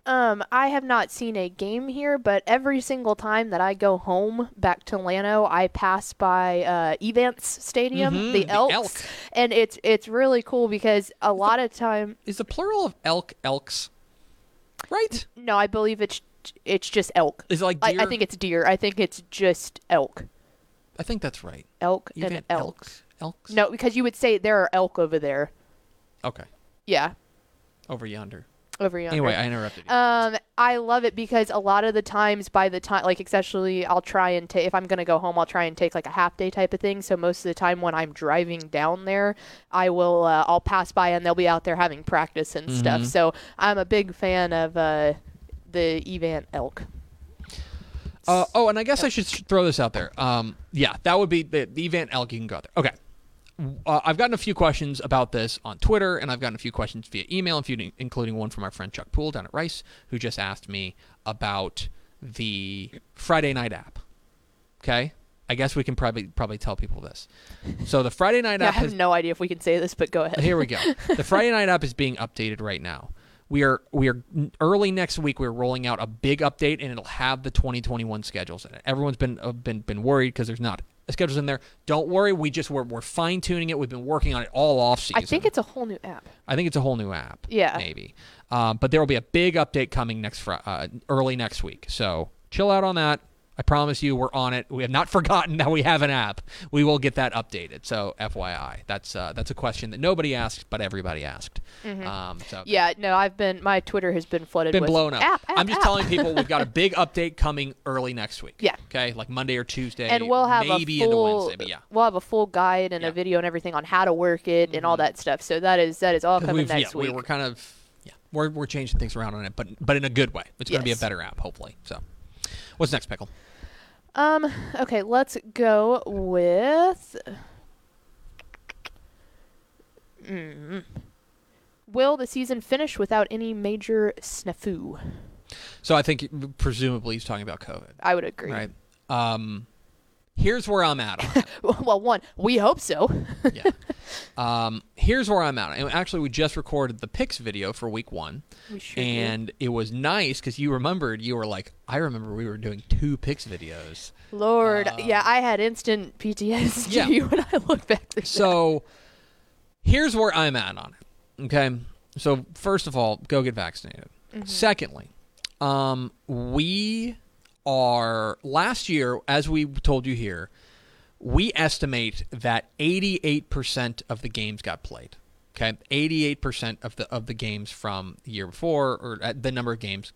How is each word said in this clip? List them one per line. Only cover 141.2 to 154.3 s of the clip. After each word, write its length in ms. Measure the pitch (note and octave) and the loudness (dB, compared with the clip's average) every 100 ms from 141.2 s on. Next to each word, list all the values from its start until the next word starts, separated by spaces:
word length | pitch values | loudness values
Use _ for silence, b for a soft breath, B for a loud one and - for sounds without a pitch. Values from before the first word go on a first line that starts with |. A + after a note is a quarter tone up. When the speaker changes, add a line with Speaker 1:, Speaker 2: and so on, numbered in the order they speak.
Speaker 2:
on 80 | - C4+ | 0 0
it. 80 | - | 0
Speaker 1:
<laughs> 60 | - | 0
Well, 380 | - - B3+ G3+ | 0 0 2 2
one, 200 | A#3 A3 B - | 2 0 B -4
we 220 | G3 B3 | 0 4
hope 220 | G#3 F4 | 4 2
so. 300 | - D#3 D#3 - | -2 0 0 0
<laughs> 360 | - - - | -6 -2 -2
Speaker 2:
Yeah. 180 | - F4+ - - B B B B - | 0 0 -2 -6 B B B B -4
Um, 460 | A#2+ A#2+ A2+ A2 - - | -2 0 -2 -4 -10 0
here's 340 | - B3+ G#3 | 4 4 4
where 120 | G3+ | 2
I'm 160 | D#3 B2+ | 2 0
at. 200 | F2 D2 | -4 -4
And 120 | C#3 | -2
actually, 280 | D#3+ F#3 F3 | -2 -2 -2
we 80 | C#3+ | -2
just 280 | A#2+ D#3 - | 0 0 -2
recorded 420 | - D3 C3 A2+ | -4 -2 -2 -4
the 80 | A2+ | -8
picks 300 | - C4 - | -4 -4 -4
video 340 | A2+ G2+ F#2+ | -8 -6 -6
for 160 | A#2 A#2 | -6 -6
week 220 | A2 - | -6 -8
one. 320 | G2+ D2+ G#2 - B B | -10 -10 -12 -16 B B
Speaker 1:
We 80 | G#3 | -16
sure 220 | - - | -10 -4
did. 60 | B2 | -2
Speaker 2:
And 420 | A#2 A2+ A2 A2+ - | 0 -2 -4 -8 -6
it 100 | B2+ | -4
was 220 | A#2 A2 | -2 -4
nice 500 | A#2+ C#3+ G3 D#3+ C#3 | -4 -2 0 0 -2
'cause 180 | C3+ B2 | -6 -4
you 120 | C#3+ | -2
remembered, 480 | C3 C#3 F#3 C3+ A2 | 0 0 -2 -2 -4
you 140 | A#2 A#2+ | -4 -4
were 100 | G#2+ | -4
like, 260 | F#2+ - - - | -6 -10 -16 -8
"I 100 | C3+ | -4
remember 360 | D#3+ A2+ A2 G#2+ | -2 -4 -8 -8
we 100 | A2+ | -8
were 120 | G#2+ | -6
doing 260 | G#2+ G2+ - | -8 -10 0
two 260 | - D3 C3+ | 2 2 0
picks 280 | C3 D3 A2+ | -2 -4 -6
videos." 640 | F2 D#2+ D#2+ D#2+ D#2+ - b b | -12 -12 -12 -14 -14 -18 b b